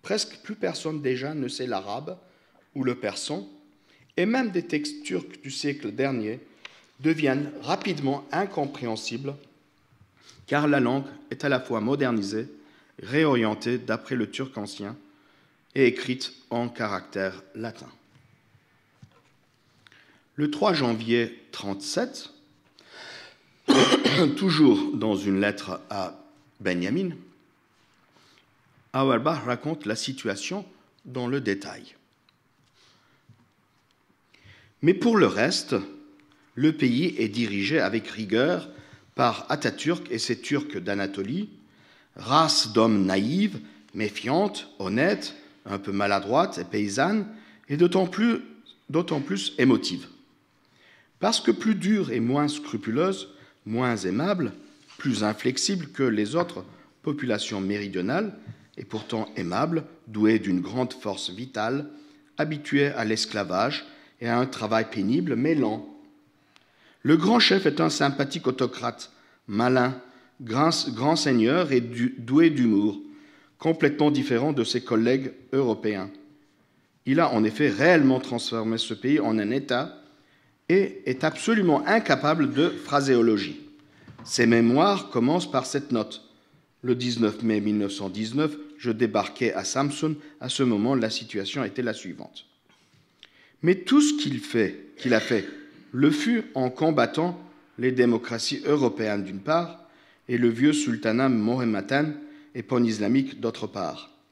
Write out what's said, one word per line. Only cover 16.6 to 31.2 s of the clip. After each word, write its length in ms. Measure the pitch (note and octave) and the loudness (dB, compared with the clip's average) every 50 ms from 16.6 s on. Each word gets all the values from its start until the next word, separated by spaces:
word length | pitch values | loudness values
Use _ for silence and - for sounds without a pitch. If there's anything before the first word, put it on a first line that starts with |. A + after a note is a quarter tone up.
| A#2+ A#2 | -4 -4
caractère 720 | A#2 - A#2 G#2+ G2+ F#2 - - - G2 F#2+ F#2+ F#2 F2+ - - - | -6 -6 -6 -4 -4 -6 -8 -8 -6 -4 -4 -4 -6 -8 -20 -18 -14
latin. » 360 | G#2+ A2+ A#2 - - C2+ B1+ - _ _ _ _ _ _ _ _ _ _ _ _ _ _ _ _ _ _ _ _ _ - _ _ _ _ _ _ _ _ _ _ _ _ _ _ _ _ - _ - _ _ _ _ _ _ _ | -10 -10 -10 -12 -14 -20 -20 -20 _ _ _ _ _ _ _ _ _ _ _ _ _ _ _ _ _ _ _ _ _ -20 _ _ _ _ _ _ _ _ _ _ _ _ _ _ _ _ -20 _ -20 _ _ _ _ _ _ _
Le 120 | - D3 D3+ | -4 -4 -2
trois 240 | - - G#3 G#3+ F3 | 0 0 2 2 2
janvier 680 | D3+ C3+ A#2+ A#2 A2 A2+ A2+ A#2 A#2+ A#2 A#2 - - - _ | 2 2 0 0 -2 0 0 2 2 2 -2 -6 -16 -20 _
trente-sept, 800 | - - - G2+ G2 G2 - - - - A#3+ B3 - - - - - _ _ _ _ _ _ _ _ _ _ - - - - - - - - - - _ _ _ _ _ _ | -16 -10 -8 -6 -8 -6 -8 -6 -4 -4 -4 -4 -8 -16 -18 -18 -20 _ _ _ _ _ _ _ _ _ _ -20 -20 -20 -20 -18 -18 -20 -20 -20 -20 _ _ _ _ _ _
<coughs> 60 | - C3+ C3+ A#2+ - - - - - C#3+ - F3 C#3+ - | 4 6 6 6 6 4 4 4 2 2 4 2 2 2
toujours 560 | - G3 F#3+ D#3+ D#3 D3+ C3 A2 G2 - - - | 0 0 0 6 6 8 8 8 6 2 -4 -4
dans 240 | A2+ A2 A2 G#2 | -2 0 0 0
une 240 | - G2 G2+ F#2+ F#2+ | 0 0 0 2 2
lettre 400 | G#2 G#2 G2+ - - F#2+ F2+ - - - | 2 0 0 -4 -8 -10 -10 -10 -10 -10
à 280 | G#2 G2+ F#2 E2+ E2 - - - _ _ _ _ _ _ | -8 -8 -8 -8 -10 -16 -20 -20 _ _ _ _ _ _
Benjamin, 480 | G#2 F#2+ F2+ F2 F2 F#2+ B2 F3 F#3+ F3+ D3+ - - - _ _ _ _ _ _ _ _ _ _ _ _ _ _ _ _ _ _ _ _ _ _ _ _ _ _ _ _ _ _ _ _ | -4 -2 -2 -2 -2 -2 -2 -2 -4 -4 -8 -10 -18 -20 _ _ _ _ _ _ _ _ _ _ _ _ _ _ _ _ _ _ _ _ _ _ _ _ _ _ _ _ _ _ _ _
Auerbach 520 | - C3 C3+ C3+ B2+ A#2 B2+ D3+ E3 D3 - | -2 0 2 2 2 2 2 0 -2 -2 -2
raconte 400 | A#2+ B2 A#2+ - D3 D#3+ D3+ - | -4 -6 -4 -4 -6 -8 -6 -6
la 100 | G2+ A2 | -6 -6
situation 680 | - - - C3 - - A2 G2 G2 - - F3+ G3+ F#3 - - _ _ _ _ _ _ | -4 -6 -8 -8 -6 -6 -6 -6 -4 -8 -8 -8 -8 -10 -12 -20 _ _ _ _ _ _
dans 220 | C3 B2+ B2+ | -12 -8 -6